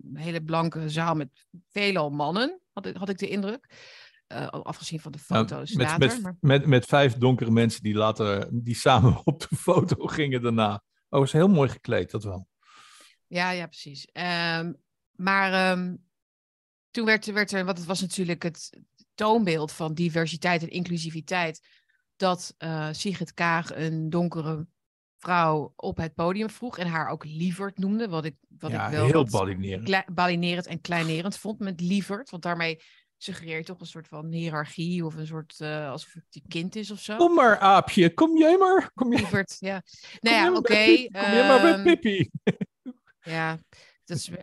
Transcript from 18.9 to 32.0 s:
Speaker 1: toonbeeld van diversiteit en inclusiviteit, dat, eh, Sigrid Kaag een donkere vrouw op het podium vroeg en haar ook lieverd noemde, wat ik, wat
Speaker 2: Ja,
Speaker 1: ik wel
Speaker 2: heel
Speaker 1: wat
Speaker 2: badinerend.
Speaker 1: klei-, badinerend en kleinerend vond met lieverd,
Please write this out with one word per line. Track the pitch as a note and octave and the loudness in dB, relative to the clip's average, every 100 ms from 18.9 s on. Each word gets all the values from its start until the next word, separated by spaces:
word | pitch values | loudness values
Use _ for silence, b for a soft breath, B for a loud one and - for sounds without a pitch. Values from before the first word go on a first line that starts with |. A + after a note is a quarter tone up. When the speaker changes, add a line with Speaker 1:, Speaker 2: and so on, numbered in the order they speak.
| _ _ - | _ _ -4
Speaker 1:
toonbeeld | G#3+ A3+ G3 D#3+ D#3 | 2 2 2 0 -4
van | - D#3+ | -6 -6
diversiteit | D#3 F3 D#3+ E3 D#3 F3+ E3+ | -2 0 0 -2 -2 0 0
en | E3 | -2
inclusiviteit, | - F3+ F3 D#3+ D#3+ C#3+ F#3 E3 D#3 _ _ _ _ _ _ | -8 -6 -6 -6 -10 -6 -4 -4 -6 _ _ _ _ _ _
dat, | F#3+ F3 - - | -2 -2 -6 -12
eh, | D#3+ D#3+ D#3 | -8 -6 -6
Sigrid | D#3 G#3 F3+ E3 | -6 -8 -6 -10
Kaag | - E3+ E3 E3 - | -4 0 0 -2 -6
een | D#3+ D#3+ D#3+ | -6 -4 -2
donkere | F3 F3 D#3+ D3+ D#3 E3 _ _ _ _ _ | -2 -2 -4 -6 -8 -10 _ _ _ _ _
vrouw | - F3 E3 D#3 C#3 - | -2 2 2 0 -4 -10
op | - F3+ | -8 -6
het | D#3+ D#3+ | -8 -4
podium | E3+ G3 A3 | -2 -2 -6
vroeg | G#3+ B3 - | -8 -14 -8
en | F3 | -6
haar | D#3+ C3 | -4 -4
ook | D#3 D3+ | -8 -10
lieverd | D#3 F3+ F3 G3 G3 | -6 -4 -4 -8 -6
noemde, | F#3+ G#3+ A3+ | -4 -2 -4
wat | E3 D#3 | -4 -6
ik, | C#3 _ | -10 _
wat | - - | -14 -8
Speaker 2:
Ja, | A2+ G#2 | -6 -4
Speaker 1:
ik | |
wel | D3+ B2+ | 0 4
Speaker 2:
heel | |
Speaker 1:
wat | D#3 B2 | 4 2
Speaker 2:
badinerend. | G#2 F#2+ F#2+ G2 F#2+ A#2+ | 0 -2 -4 -6 -6 -2
Speaker 1:
klei-, | F#3+ F#3+ | -2 -2
badinerend | F3 F3+ F3 F3 F3 F3+ | 0 0 2 -2 -4 -6
en | E3 | -10
kleinerend | - F3 E3 D#3+ F#3 - | -4 -4 -2 -4 -6 -8
vond | G3+ A3 | -10 -8
met | G3 E3+ | -8 -6
lieverd, | F3 G3+ | -2 -2